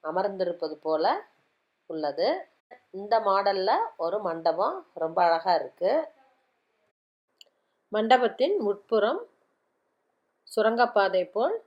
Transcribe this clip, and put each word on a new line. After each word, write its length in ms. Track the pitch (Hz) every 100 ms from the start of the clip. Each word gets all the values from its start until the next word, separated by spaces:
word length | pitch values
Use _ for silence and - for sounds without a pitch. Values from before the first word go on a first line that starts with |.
| 156
அமர்ந்திருப்பது 680 | 170 196 190 180 170 160 156 156
போல 280 | 156 180 349 - _ _ _ _ _ _
உள்ளது. 380 | 160 151 139 202 359 - _ _ - _ 190
இந்த 200 | 208 226 196
மாடல்ல 460 | 196 202 190 190 277 - - 165
ஒரு 140 | 196 190
மண்டபம் 500 | 165 165 160 220 381 - -
ரொம்ப 160 | 160 170 175
அழகா 280 | 165 185 170
இருக்கு. 300 | 139 _ 185 285 311 _ _ _ _ _ _ _ _ _ _ _ _ _ - _ _ _ _ 214
மண்டபத்தின் 600 | 220 254 233 - 277 403 214
உட்புறம் 500 | 196 _ 220 208 339 480 _ _ _ _ _ _ _ _ _ _ _ _
சுரங்கப்பாதை 720 | - 214 233 233 214 190 190 175 208
போல் 220 | 269 453